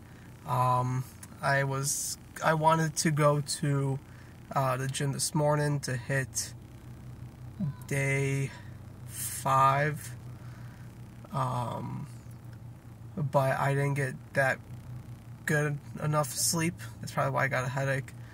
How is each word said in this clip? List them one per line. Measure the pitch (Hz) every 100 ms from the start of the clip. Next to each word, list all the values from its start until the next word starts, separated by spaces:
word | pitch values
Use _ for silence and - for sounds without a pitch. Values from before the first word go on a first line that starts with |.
| - - - - -
Um, | 127 127 127 127 127 131 - - -
I | 147 139
was, | 139 135 143 - - - - -
I | -
wanted | 160 156 160 160 -
to | 170
go | 147 147 147
to, | 143 - 147 139 139 135 - - - - -
uh, | 147 135 127
the | 135
gym | 131 143
this | 135 -
morning | 160 147 147 147 143
to | 135 127
hit | - 139 127 - - - - - - - - - - - - - 165 - -
day | 139 139 139 139 139 135 - - - - - -
five, | - - - 139 135 135 139 151 147 - - - - - - - - - - - - -
um, | 139 127 127 117 113 120 123 139 - - - - - - - - - - -
but | 143 143 135 135
I | 135
didn't | 139 139
get | 139 135 151 -
that | 139 131 - - - - - - - - - -
good | 156 147 147 - -
enough | 151 151 147
sleep. | - - 170 160 180 - -
That's | -
probably | - 139
why | 131
I | 135
got | 127
a | 127
headache. | 135 135 135 131 - -